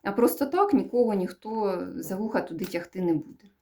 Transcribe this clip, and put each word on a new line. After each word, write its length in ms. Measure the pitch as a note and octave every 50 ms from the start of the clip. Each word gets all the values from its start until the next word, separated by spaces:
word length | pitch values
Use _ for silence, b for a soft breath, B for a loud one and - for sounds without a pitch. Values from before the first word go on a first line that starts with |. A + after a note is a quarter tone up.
| -
А 80 | -
просто 340 | G3+ - A#4 A#4 - - -
так 280 | - - F4+ G4+ G4+ E4+
нікого 400 | G#3 - - - B3 A#3+ A3+ G#3
ніхто 680 | F#3+ F3+ F3+ - _ - G#3+ A3 A3 G#3+ G3 F#3 F3 F3+ F3+ -
за 200 | E3 D#3+ - F#3+
вуха 260 | F#3+ A3 A3+ - -
туди 240 | - - E3 D#3 F#3
тягти 360 | F3+ - F3 F3 - _ F#3+
не 120 | F3+ E3+ E3
буде. 320 | D3 - - - _ - - _ _